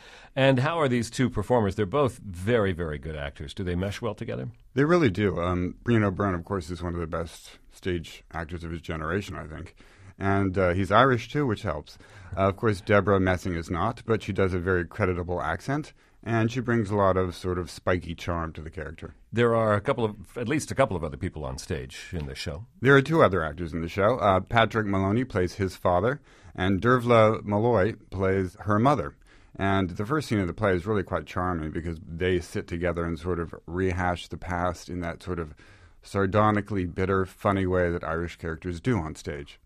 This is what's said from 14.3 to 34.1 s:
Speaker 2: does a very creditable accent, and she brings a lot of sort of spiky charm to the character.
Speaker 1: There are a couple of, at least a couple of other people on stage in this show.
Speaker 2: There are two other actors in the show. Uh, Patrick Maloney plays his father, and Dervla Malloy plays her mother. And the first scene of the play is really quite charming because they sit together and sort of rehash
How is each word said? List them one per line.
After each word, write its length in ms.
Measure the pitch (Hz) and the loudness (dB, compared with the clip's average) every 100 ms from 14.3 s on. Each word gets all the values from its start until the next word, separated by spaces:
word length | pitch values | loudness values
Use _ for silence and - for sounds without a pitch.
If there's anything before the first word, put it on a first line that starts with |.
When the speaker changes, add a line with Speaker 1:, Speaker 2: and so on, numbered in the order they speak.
Speaker 2:
does 220 | 95 95 | 0 0
a 60 | 92 | 2
very 260 | 90 90 82 | 2 0 0
creditable 560 | - 95 90 87 87 | -2 0 0 -4 -4
accent, 500 | 73 85 - 147 - - _ _ | -4 -4 -4 -6 -6 -16 _ _
and 300 | - 117 113 | -2 0 0
she 80 | 127 | 0
brings 300 | 120 117 101 | 0 0 2
a 60 | 104 | 4
lot 200 | 98 92 | 4 4
of 180 | 90 | 0
sort 240 | - 92 90 | -2 -4 -4
of 100 | 85 | -6
spiky 460 | - 101 92 80 | -6 -2 -2 -2
charm 380 | 82 - 85 82 | -8 -4 -4 -4
to 80 | 78 | -8
the 100 | 76 | -12
character. 460 | 80 73 80 80 - - | -12 -12 -12 -16 -18 -6
Speaker 1:
There 240 | 113 120 113 | 2 4 4
are 180 | 107 | 4
a 60 | 104 | 2
couple 240 | 143 127 | 2 0
of, 120 | 110 104 - - | -2 -4 -12 -6
at 120 | 117 | -2
least 220 | 156 - | -2 0
a 60 | 98 | 2
couple 200 | 131 90 | 2 0
of 60 | |
other 140 | 78 71 | -4 -4
people 280 | 90 80 | -6 -6
on 140 | 67 65 | -8 -8
stage 520 | - 78 65 - - | -6 -6 -8 -14 -10
in 140 | 87 71 | -8 -6
this 120 | 67 | -8
show. 260 | 87 76 117 - | -8 -10 -12 0
Speaker 2:
There 140 | 120 | 6
are 80 | 139 | 6
two 220 | 139 165 | 6 4
other 180 | 107 92 | 4 4
actors 300 | 80 76 82 | 0 -4 -6
in 80 | 82 | -4
the 80 | 82 | -4
show. 300 | 101 104 127 | 2 2 4
Uh, 200 | 101 92 | 4 4
Patrick 480 | 95 117 107 110 104 | 2 2 2 2 0
Maloney 380 | 98 98 110 | 0 2 0
plays 300 | 127 101 90 | 0 -2 -2
his 200 | - 95 | -2 -4
father, 460 | - 95 87 113 147 - - - | -2 2 2 2 -2 -8 -20 -14
and 260 | - 92 95 | -4 0 2
Dervla 640 | 117 127 120 117 107 110 | 4 4 6 6 6 4
Malloy 500 | 101 101 120 110 101 - - | 0 0 4 4 2 -2 -8
plays 460 | 95 95 98 92 - | -2 0 0 -2 -4
her 180 | 107 107 | 0 2
mother. 380 | 127 131 73 - - - - - | 4 2 -2 -10 -20 -20 -18 -4
And 300 | 98 98 90 | 0 0 0
the 160 | 87 104 | -4 -4
first 220 | 151 - | -4 0
scene 100 | 107 | 0
of 80 | 87 | 0
the 60 | |
play 240 | 82 107 90 | 0 0 2
is 100 | 95 | 0
really 160 | 104 | -2
quite 240 | 87 85 76 | -2 -4 -4
charming 460 | 92 90 85 78 | -4 -2 -2 -4
because 260 | 82 85 82 - | -6 -6 -8 -10
they 320 | 82 92 90 | -2 0 0
sit 300 | - 104 90 | -2 -8 -6
together 360 | 87 87 85 | -2 -2 -2
and 140 | 85 82 | -4 -4
sort 220 | 90 85 | -4 -4
of 120 | 82 - - | -6 -10 -8
rehash 600 | 87 92 90 90 | -2 0 0 0